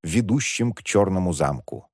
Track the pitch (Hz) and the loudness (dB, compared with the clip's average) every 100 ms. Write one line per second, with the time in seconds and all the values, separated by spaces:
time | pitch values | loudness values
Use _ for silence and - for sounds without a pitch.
0 | 82 92 107 135 - - 120 98 - 101 | 0 -2 2 0 0 -2 -2 -2 0 2
1 | 98 92 90 76 71 67 - 60 - | 4 2 0 0 0 -2 -8 -14 -16